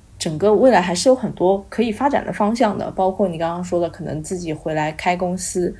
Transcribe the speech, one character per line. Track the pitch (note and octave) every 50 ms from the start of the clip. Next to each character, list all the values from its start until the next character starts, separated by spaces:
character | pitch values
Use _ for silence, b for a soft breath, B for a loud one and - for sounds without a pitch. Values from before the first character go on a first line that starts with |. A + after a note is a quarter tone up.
| - - -
整 | - - F3 D#3
个 | D3+ F#3+ G#3+ G#3+
未 | F#3+ B3+ C4
来 | A3 F3
还 | F3+ F3+ F3
是 | - -
有 | C4 C4
很 | C4 A#3 D3+
多 | - - F3 F#3 G3 G3+ - -
可 | - -
以 | A#3 A#3 G#3
发 | - - C#4+
展 | C#4 G#3 -
的 | - F#3
方 | - G#3 G#3 A#3
向 | A#3+ B3 G#3 F#3+
的， | - - -
包 | - - F#3+ F#3+
括 | F#3+ - G3+ F3+
你 | E3
刚 | D#3+ E3 E3
刚 | E3+ F3+ F3+
说 | F3+ F3+ F3
的 | F3 E3
可 | - - D#3
能 | D3+ D3 D#3
自 | D#3 - F#3+
己 | F3 F3 D#3+
回 | D#3 D#3 - E3 D#3
来 | D#3 D3+ D#3
开 | D#3+ - - F3+ F3+
公 | F3 F#3 F3+ F3+
司， | F#3 - - - F3+ F3 F#3 -